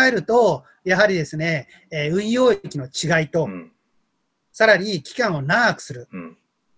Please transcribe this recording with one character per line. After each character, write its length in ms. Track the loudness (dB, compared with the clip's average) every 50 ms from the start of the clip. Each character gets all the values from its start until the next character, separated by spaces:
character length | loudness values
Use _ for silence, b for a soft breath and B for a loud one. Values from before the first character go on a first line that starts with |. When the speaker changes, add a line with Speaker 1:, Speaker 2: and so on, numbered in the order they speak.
| 4
Speaker 1:
え 60 | 4
る 140 | 2 0 0
と、 400 | 2 4 4 4 4 2 0 b b b b -4
や 140 | 0 2 2
は 80 | 2
り 80 | 2 2
で 120 | 0 -4
す 120 | -4 -6 -4
ね、 300 | -4 -2 -2 -4 -6 b b b b _
え 160 | -8 -6 -4 -2
ー、 60 | -2
運 180 | -2 -2 0
用 200 | 0 2 4 4
益 280 | 2 2 -2 -8 -10 -10
の 60 | -10
違 400 | -8 -8 -6 -2 0 0 0 0
い 20 | 0
と、 180 | -2 -2 -2
Speaker 2:
う 20 | -2
ん。 220 | -6 -10 -14 -16 _ _ _ _ _ _ _ _ _ _ _ _ _ _ _ _
Speaker 1:
さ 140 | _ 2 4
ら 120 | 4 4 4
に 260 | 2 -2 -6 -6 -6
期 120 | -6 -4
間 200 | -2 -2 -2 -2
を 80 | -2 -2
長 320 | 0 2 2 2 2 0
く 60 | -2
す 120 | -8 -14 -14
る 140 | -16 -16 -16
Speaker 2:
う 60 | -16 -16
ん。 140 | -16 -16
Speaker 1:
っ 40 | -18 _ _ _ _ _ _ _ _